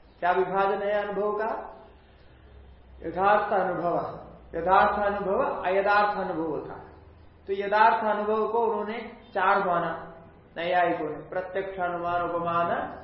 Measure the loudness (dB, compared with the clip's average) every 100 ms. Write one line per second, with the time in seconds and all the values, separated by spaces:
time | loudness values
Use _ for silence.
0 | -20 -2 2 2 2 2 2 0 0 0
1 | -2 -2 -2 -2 -4 -6 -10 -16 -20 -20
2 | -20 -20 -20 -20 -20 -20 -20 -20 -20 -14
3 | -8 0 4 4 4 0 0 0 -2 -2
4 | -4 -10 -16 -20 -12 -4 4 6 6 2
5 | -2 -2 -2 0 0 -2 0 2 4 4
6 | 2 0 -4 -4 -4 -4 -8 -14 -18 -20
7 | -20 -20 -20 -12 -6 -4 2 4 6 4
8 | 0 0 0 0 0 0 0 0 -4 -8
9 | -10 -16 -8 0 2 4 2 0 0 -6
10 | -12 -16 -20 -20 -14 -6 0 2 2 0
11 | -4 -8 -8 -8 -4 -6 -6 -4 -4 -2
12 | -2 -2 -2 -2 0 0 0 -2 -6 -10